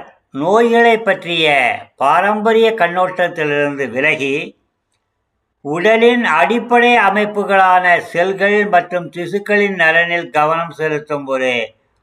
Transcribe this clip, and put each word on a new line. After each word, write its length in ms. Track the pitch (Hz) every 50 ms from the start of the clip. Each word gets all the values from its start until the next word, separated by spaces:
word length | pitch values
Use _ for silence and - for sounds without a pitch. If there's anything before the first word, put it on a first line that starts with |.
| - - - _ _ _ -
நோய்களை 600 | 135 147 175 202 226 240 233 233 233 233 233 226 220
பற்றிய 480 | 226 202 - - - 170 170 165 156 151 143 139 127 117 104 - - - _
பாரம்பரிய 720 | - 120 120 - 170 185 202 214 214 208 226 220 220 226 220 220
கண்ணோட்டத்திலிருந்து 1080 | 226 175 175 175 185 185 180 180 - 180 175 175 165 151 147 143 147 147 143 143 139 139 123
விலகி, 460 | 110 127 139 156 156 - 135 135 139 151 175 214 - _ _ _ _ _ _ _ _ _ _ _ _ _ _ _ _ _ _ _ _ _ -
உடலின் 600 | 143 147 170 175 214 220 226 233 240 240 240 233 185 156
அடிப்படை 580 | 160 175 180 226 240 226 240 240 240 233 240 240 233
அமைப்புகளான 840 | 208 196 196 208 208 208 208 202 196 - 196 190 190 185 185 180 180 180 175 165 -
செல்கள் 520 | - - 165 175 190 196 185 196 202 208 214 208 196
மற்றும் 420 | 175 175 175 - 180 180 170 151
திசுக்களின் 680 | - 170 170 - 185 202 202 - 208 208 202 202 190
நலனில் 500 | 180 165 160 160 170 170 170 170 175 165 -
கவனம் 420 | - 151 151 151 160 165 170 165 147
செலுத்தும் 540 | - 156 156 151 147 147 - 151 143 139
ஒரு 260 | 135 135 131 131 127 123 120 110 107 _ _ _ _ _ _